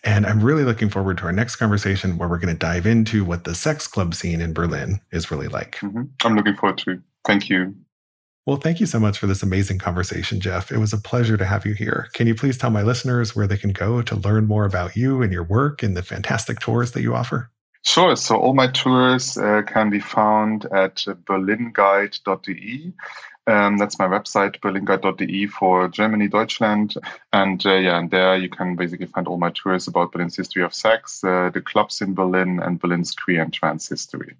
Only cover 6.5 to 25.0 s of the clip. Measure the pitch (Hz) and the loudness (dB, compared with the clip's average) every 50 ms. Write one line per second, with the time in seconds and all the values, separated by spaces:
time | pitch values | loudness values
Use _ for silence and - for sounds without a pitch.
6.5 | 98 - - 98 92 - - - 90 90 _ _ _ _ _ - 104 101 98 - | 0 2 0 -2 -2 -2 -6 -6 -6 -8 _ _ _ _ _ 2 2 2 2 2
7.5 | 98 92 92 95 101 - _ _ _ _ _ _ _ _ _ _ _ _ _ - | 0 0 0 -2 -6 -14 _ _ _ _ _ _ _ _ _ _ _ _ _ -4
8.5 | 139 139 - 160 170 170 226 - - 117 107 104 101 - - 101 95 98 - 98 | -4 0 0 -2 2 2 0 0 2 2 2 2 2 2 0 0 0 0 0 0
9.5 | 92 95 98 95 98 92 - 98 87 90 87 - - 85 85 - - 95 92 95 | 2 2 0 0 -2 -4 -2 -2 -2 -2 -2 -4 -4 -6 -4 -4 -4 -2 -2 -2
10.5 | 90 92 101 - 131 117 107 104 107 104 104 - - 123 120 110 110 101 98 92 | -4 -4 -4 -2 0 0 0 2 0 -2 -4 -2 0 0 2 2 2 0 2 0
11.5 | 101 104 - 107 107 98 - - - - - - - - 117 117 113 113 - 135 | 0 -2 -2 -4 -4 -2 -2 -2 -2 -2 -4 -8 -2 0 2 2 2 2 0 -2
12.5 | 123 127 - 123 113 104 101 113 123 123 - 131 123 120 117 107 - 104 101 95 | 0 0 0 0 2 2 2 2 0 0 0 0 0 0 0 -2 0 -2 0 0
13.5 | 101 101 - 101 95 - 90 104 120 120 110 - - 98 92 98 107 110 107 107 | 0 0 0 -2 -2 0 -2 0 0 0 -2 -2 -4 -2 0 2 2 4 4 4
14.5 | 107 107 104 98 92 90 90 87 - 107 123 131 135 131 123 101 92 85 85 82 | 2 2 2 2 0 -2 -4 -2 -2 0 2 2 2 2 2 0 0 -2 -2 2
15.5 | 98 120 139 147 147 - - 104 92 87 90 - - 95 95 - 135 120 - - | 2 4 4 2 0 -2 -2 -2 -2 -2 -4 -6 -8 -8 -4 -4 -4 -4 -2 -6
16.5 | 120 - - - 117 120 120 120 - 127 123 117 120 120 123 - - 131 123 - | -6 -6 -4 -2 0 0 0 -2 -2 -2 -2 0 0 -2 -2 -2 -4 -6 -6 -8
17.5 | _ _ _ _ _ _ - - - 165 180 180 131 - - - 113 - - 123 | _ _ _ _ _ _ -2 0 4 4 6 4 4 2 2 2 2 4 4 4
18.5 | 131 135 127 127 127 - - 131 127 127 127 127 127 127 127 - - 104 101 104 | 4 4 4 2 2 0 2 4 4 6 6 4 4 2 0 -4 -4 -2 0 2
19.5 | 104 107 104 - - 113 107 104 104 104 101 - - - 107 107 107 107 107 107 | 2 2 0 0 0 2 2 2 0 -2 -4 -2 0 2 4 4 4 4 2 2
20.5 | 107 104 101 - 98 98 95 95 _ - - 101 95 87 _ - 98 95 95 98 | -2 -4 -4 0 2 2 2 2 _ -6 -8 -8 -8 -10 _ -2 -2 0 0 0
21.5 | 107 110 120 117 113 - 101 98 98 101 101 101 - - _ 101 95 92 - - | 0 -2 -2 -4 2 4 4 6 6 4 2 -2 -6 -8 _ -4 -4 -4 -4 -12
22.5 | 92 85 95 104 120 139 160 180 175 - - - - - - - - _ _ - | -12 -10 -10 -12 -12 -10 -10 -12 -14 -14 -18 -18 -16 -18 -18 -20 -20 _ _ 2
23.5 | 110 104 101 101 104 101 104 101 - - 98 92 92 107 104 - - 107 98 98 | 4 4 4 4 4 2 0 -2 0 -2 0 2 2 -2 -2 -2 0 0 0 0
24.5 | 98 - - 104 95 98 95 101 98 95 | -2 -4 -4 -4 -4 -2 0 0 0 2